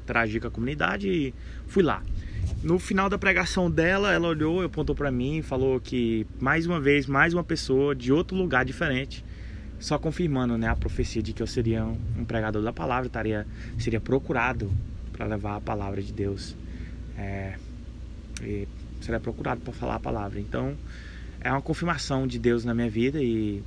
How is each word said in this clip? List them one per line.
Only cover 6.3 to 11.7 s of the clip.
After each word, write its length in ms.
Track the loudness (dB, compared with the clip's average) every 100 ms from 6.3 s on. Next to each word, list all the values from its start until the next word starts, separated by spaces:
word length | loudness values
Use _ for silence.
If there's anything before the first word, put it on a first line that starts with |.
| -2
mais 260 | 2 2 2
uma 120 | 2
vez, 280 | 6 4 4
mais 260 | 4 6
uma 100 | 4
pessoa 520 | 0 -2 2 2 4 0
de 160 | 4
outro 260 | 4 4 0
lugar 280 | 2 2 2
diferente, 600 | 0 0 0 -2 -8 -12 -10 -10 -10 -10 -10
só 180 | -2 0
confirmando, 600 | 0 0 2 2 2 2
né, 100 | 2
a 80 | 2
profecia 480 | 0 0 0 0
de 100 | -2
que 80 | -2
eu 60 | -2
seria 360 | 0 2